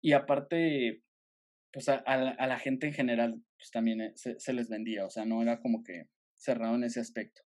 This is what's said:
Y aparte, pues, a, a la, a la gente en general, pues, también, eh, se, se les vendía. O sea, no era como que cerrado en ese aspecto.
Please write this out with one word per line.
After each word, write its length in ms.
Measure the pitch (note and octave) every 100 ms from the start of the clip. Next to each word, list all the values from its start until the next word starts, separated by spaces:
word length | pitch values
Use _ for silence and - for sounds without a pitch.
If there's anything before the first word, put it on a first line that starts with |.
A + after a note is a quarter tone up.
Y 120 | D3
aparte, 880 | C#3+ C#3+ C#3+ C#3+ E3+ E3 C#3+ A#2+ A2 _ _ _ _ _ _ _
pues, 160 | - -
a, 60 | C3+
a 220 | - C3
la, 140 | C3
a 160 | B2 C3
la 120 | B2
gente 280 | C3+ C3 D3+
en 60 |
general, 480 | C#3+ B2+ A#2 A#2 A2+ _ _
pues, 140 | -
también, 300 | A#2 A2+ A2
eh, 100 | A2 -
se, 240 | B2 -
se 140 | -
les 160 | B2 A#2
vendía. 360 | G#2+ A2 G#2 F#2+
O 40 |
sea, 160 | A2+ A2
no 160 | A2+
era 180 | A#2 A#2
como 240 | A#2+ A2+
que 220 | - F2 - _ _ _
cerrado 380 | - A#2 A2+ A#2+
en 80 |
ese 160 | A#2+ A#2+
aspecto. 420 | A#2 A#2 G#2 _